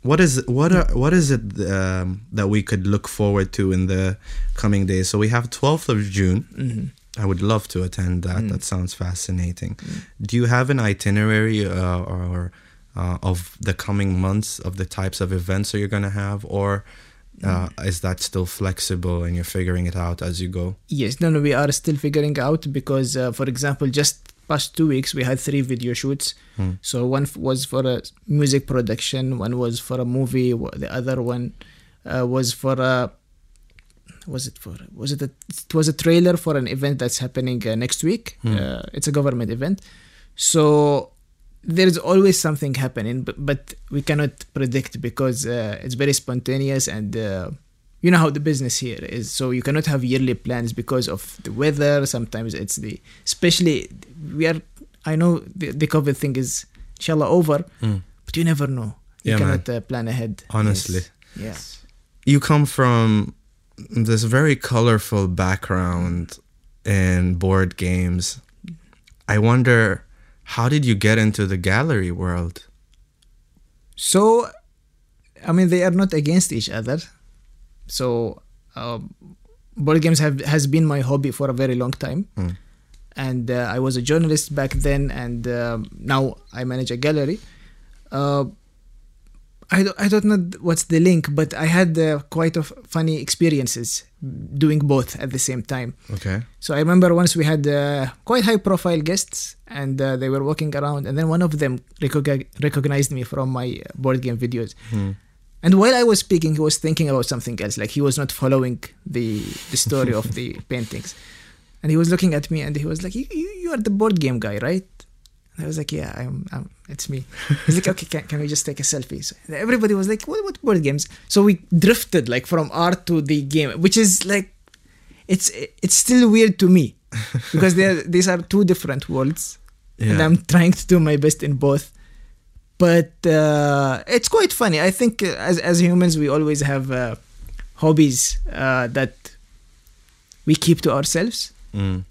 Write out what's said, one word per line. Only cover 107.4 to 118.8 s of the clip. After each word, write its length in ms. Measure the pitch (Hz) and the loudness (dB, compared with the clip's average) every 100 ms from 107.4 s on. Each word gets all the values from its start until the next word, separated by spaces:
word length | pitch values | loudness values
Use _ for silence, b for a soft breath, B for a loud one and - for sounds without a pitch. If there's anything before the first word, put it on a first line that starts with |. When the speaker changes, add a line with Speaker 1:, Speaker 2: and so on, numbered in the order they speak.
| 117 113 | -6 -8
Speaker 2:
else. 160 | 104 107 | -6 -6
Like, 140 | 107 | -4
he 100 | 147 | 0
was 160 | 143 135 | 0 0
not 120 | 139 | -4
following 520 | - 131 135 127 120 - - - | -4 0 2 0 -6 -12 -18 -8
the, 340 | 131 117 107 - - - | -6 -4 -4 -6 -12 -8
the 60 | 123 | -4
story 360 | - 135 127 | -2 0 0
of 220 | 110 110 - | 0 -2 -6
the 180 | 120 | -8
Speaker 1:
<laughs> 160 | - - | -12 -8
Speaker 2:
paintings. 460 | 123 113 117 - - B B B B B B | -8 -6 -10 -12 -16 B B B B B B
And 80 | 156 | 0
he 60 | 156 | 2
was 120 | 170 | 4
looking 240 | 175 185 147 | 4 2 0
at 160 | 147 | -2
me, 100 | 160 | -4
and 140 | 143 147 | -4 -6
he 100 | 151 | -4
was 180 | 160 | -6
like, 100 | 185 | -6
"You, 120 | 202 285 | -8 -8
you, 160 | 359 349 403 | -8 -8 -8
you 100 | 349 | -6
are 60 | 285 | -4
the 140 | 214 | -2
board 280 | 202 214 185 | 2 2 2
game 200 | 139 123 | 0 -2
guy, 180 | 110 101 | -4 -4
right?" 300 | 117 185 185 - - _ _ _ _ - | -2 -4 -6 -20 -20 _ _ _ _ -12
And 100 | 156 | -8
I 20 | |
was 100 | 156 | -6
like, 140 | 143 | -6
"Yeah, 200 | 151 143 - | -8 -8 -10
I'm, 300 | 123 135 190 | -8 -8 -10
I'm, 200 | 135 - _ - | -10 -12 _ -20
it's 200 | 139 - | -14 -8
me." 160 | 135 - B B 143 B | -8 -10 B B -2 B
He's 80 | 165 | 2
like, 120 | 185 | 2
"Okay, 200 | 185 - | -4 -6
can, 160 | 156 | -8
can 160 | - 147 | -6 -6
we 80 | 147 | -4
just 180 | 147 - | -4 -4
take 140 | |
a 40 | 143 | -4